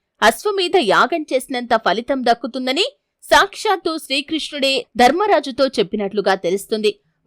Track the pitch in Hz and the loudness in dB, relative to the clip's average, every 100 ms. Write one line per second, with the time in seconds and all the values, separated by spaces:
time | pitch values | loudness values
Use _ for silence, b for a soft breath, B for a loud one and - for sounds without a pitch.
0 | _ - 220 - 415 392 349 381 208 170 | _ 0 0 2 -4 -2 2 2 4 2
1 | - 339 302 262 - 247 240 226 185 202 | 2 0 -2 -4 -2 -8 -2 0 2 -2
2 | 240 269 240 233 247 269 254 285 508 _ | -2 -2 0 0 -2 -6 -4 -2 -2 _
3 | _ _ - 302 392 - - 370 339 320 | _ _ 2 2 2 -2 -2 0 -2 -6
4 | - 277 - 311 - 294 269 247 - 226 | -4 -4 -2 -6 -6 -2 0 -2 -4 4
5 | 247 339 415 320 277 247 269 247 185 214 | 4 4 2 2 0 -2 -2 0 -2 -2
6 | 196 208 196 190 170 196 - 214 208 - | -4 -2 0 0 -2 -4 -4 -2 -2 -4
7 | _ _ | _ _